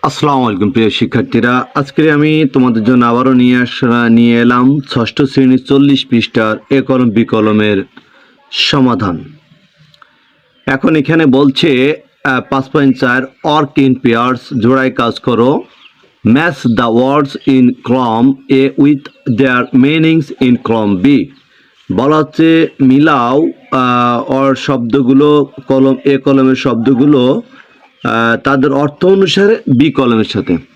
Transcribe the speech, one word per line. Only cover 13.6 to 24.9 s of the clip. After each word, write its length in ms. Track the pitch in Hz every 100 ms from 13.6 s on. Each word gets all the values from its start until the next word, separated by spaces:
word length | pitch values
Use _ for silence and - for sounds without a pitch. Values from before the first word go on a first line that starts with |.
| 143 147 135
in 80 | 131
pairs, 600 | 123 117 123 123 - 131
জোড়ায় 320 | 117 135 131
কাজ 280 | - 117 104
করো, 440 | - 113 120 151 - _ - _ _ _ -
match 480 | 127 170 147 127 113
the 140 | 120
words 480 | 113 131 143 139 - - 135
in 120 | 123
column 680 | 127 127 127 123 110 131 135 -
A 180 | 135 135 135
with 520 | 143 143 - _ - 113
their 420 | 135 123 123 131
meanings 680 | 135 160 160 160 147 - 127
in 100 | 120 -
column 340 | 113 104 95
B। 220 | 127 139 - - _ _ _ _ _
বলা 260 | 92 135 156
হচ্ছে 500 | 151 - 160 165 156 _
মিলাও, 680 | 135 131 156 143 120 135 165 - -
আহ, 600 | 131 127 123 123 120 113
অর 240 | 135 135 131
শব্দগুলো 880 | - 131 117